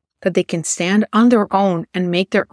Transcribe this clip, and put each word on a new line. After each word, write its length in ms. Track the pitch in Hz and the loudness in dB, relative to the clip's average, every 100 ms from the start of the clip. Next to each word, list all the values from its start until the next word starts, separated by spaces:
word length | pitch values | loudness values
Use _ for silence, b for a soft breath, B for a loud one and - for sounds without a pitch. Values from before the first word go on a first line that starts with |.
| _ _ | _ _
that 120 | 190 | -4
they 120 | 180 180 | -2 -2
can 180 | 170 | -4
stand 420 | 160 - 175 208 220 | -6 -4 0 0 0
on 160 | 214 240 | 2 4
their 260 | 240 202 | 4 2
own 340 | 196 196 175 - | 0 0 -2 -6
and 160 | 185 180 | -6 -2
make 200 | 175 190 | -2 -2
their 180 | 208 - | -2 -4